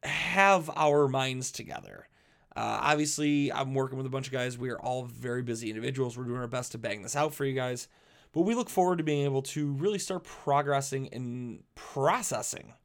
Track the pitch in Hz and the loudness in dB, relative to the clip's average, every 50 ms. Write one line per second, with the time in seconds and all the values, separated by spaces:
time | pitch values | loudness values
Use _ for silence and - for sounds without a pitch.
0 | - - - - - 180 180 190 196 196 196 185 156 160 156 151 156 151 147 147 | -4 -2 -2 -2 -2 0 4 6 8 8 8 6 4 -2 0 2 4 6 8 6
1 | 147 135 131 135 131 131 131 131 127 - - - 107 87 67 - - 50 - - | 6 6 4 2 0 0 -2 -4 -6 -6 -8 -8 -10 -10 -10 -12 -12 -14 -16 -18
2 | - - _ _ _ _ _ _ _ _ - - 113 110 110 107 - 143 151 151 | -18 -20 _ _ _ _ _ _ _ _ -6 -4 -2 0 0 2 4 4 4 4
3 | 151 147 - - 151 147 147 143 143 139 - - 139 131 135 135 131 131 131 131 | 2 0 0 0 2 2 4 4 2 2 0 -2 -2 0 0 0 0 0 -2 -6
4 | 135 131 127 135 131 - 127 127 123 127 123 120 123 127 120 - - 127 127 127 | -6 -4 -4 -4 -6 -4 -4 -2 -2 -2 -4 -4 -6 -6 -6 -4 -4 -4 -4 -4
5 | 127 120 117 117 123 123 120 123 120 120 117 113 117 107 110 110 117 127 131 131 | -6 -8 -10 -8 -6 -4 -2 -2 -2 -2 -4 -4 -4 -6 -6 -4 -4 -4 -2 0
6 | 131 123 117 123 127 120 120 127 123 117 123 123 120 - - 117 117 117 120 110 | -2 -2 -2 -6 -6 -4 -4 -4 -4 -4 -4 -4 -4 -6 -8 -6 -4 -4 -4 -4
7 | 98 113 - 147 151 156 147 - 143 135 131 131 127 127 123 120 - - _ _ | -6 -4 0 0 0 0 0 -2 -2 0 0 0 0 -2 -2 -6 -8 -14 _ _
8 | _ _ _ - - _ - 156 175 202 233 240 233 - - 190 180 180 180 170 | _ _ _ -20 -20 _ 0 2 2 4 4 0 0 0 2 2 4 4 2 2
9 | 160 156 147 143 143 143 135 135 135 - - 156 147 143 143 135 156 202 214 196 | 2 2 2 2 2 2 0 0 -2 -2 -4 -2 -2 -2 -2 0 0 0 0 0
10 | - - 190 180 175 - - - - - 139 143 147 143 143 139 139 139 - 135 | -4 -4 -6 -6 -6 -10 -18 -8 0 2 2 4 4 4 2 2 2 0 -4 -4
11 | 135 - - 120 127 120 120 127 123 120 107 - - _ _ - - - - 139 | -6 -6 -8 -8 -6 -6 -6 -6 -8 -8 -10 -12 -16 _ _ -20 -18 -8 -2 2
12 | 135 156 196 254 208 - 135 110 120 - - - - - - _ _ | 4 4 4 2 0 -2 -4 -4 -4 -4 -8 -8 -10 -16 -20 _ _